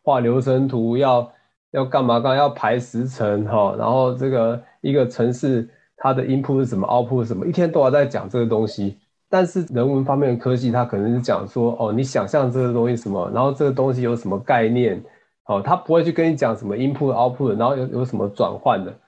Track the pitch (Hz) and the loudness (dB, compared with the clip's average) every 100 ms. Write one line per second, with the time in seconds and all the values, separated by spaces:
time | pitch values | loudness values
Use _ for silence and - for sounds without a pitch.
0 | - 135 117 127 131 131 135 127 113 120 | 0 2 2 2 2 2 2 0 0 2
1 | 135 123 120 - _ _ _ 139 131 139 | 2 2 0 -10 _ _ _ -4 -2 0
2 | 127 117 131 131 143 - 107 123 120 117 | 2 2 2 2 2 0 -2 -2 -2 -6
3 | 131 127 107 104 104 107 101 113 110 127 | -6 -4 -2 0 0 2 2 0 0 2
4 | 127 127 135 131 113 117 - _ 147 139 | 2 0 -2 0 0 -2 -8 _ -2 0
5 | 123 - 117 127 139 127 113 - _ - | 0 0 0 0 0 0 -2 -10 _ -4
6 | 131 131 127 131 135 135 127 101 95 123 | -2 0 0 -2 0 0 0 -2 0 0
7 | 117 127 117 95 170 175 170 165 131 143 | 0 -2 -2 -2 -2 0 0 2 4 4
8 | 139 104 95 123 117 110 110 - 98 - | 2 -2 -4 -2 0 0 0 -2 -6 -6
9 | _ _ _ 185 180 190 170 123 131 139 | _ _ _ 0 2 -2 -4 0 0 2
10 | 135 139 139 120 127 127 123 120 120 101 | 0 2 2 0 0 0 0 0 0 0
11 | 104 123 120 95 101 127 117 117 113 110 | 0 0 0 -2 -2 -2 0 0 -2 0
12 | 135 131 98 151 131 127 123 120 120 117 | -2 -2 0 0 0 0 0 2 0 0
13 | 107 98 90 107 135 139 147 131 135 127 | -2 -4 -2 0 0 0 0 0 0 0
14 | 120 117 101 98 - 127 110 120 120 92 | -2 -2 -4 -4 0 0 2 2 0 -2
15 | - _ _ _ - 101 101 180 - 165 | -8 _ _ _ -4 -4 0 -2 2 2
16 | 165 165 165 151 123 110 110 104 135 135 | 2 2 0 2 -2 -2 -6 -2 -2 0
17 | 143 113 123 127 135 104 117 139 127 123 | -2 2 0 0 -2 0 0 0 -4 -4
18 | 127 104 101 - 98 101 - 104 90 - | -4 -4 -4 -2 -4 -2 0 0 -4 -12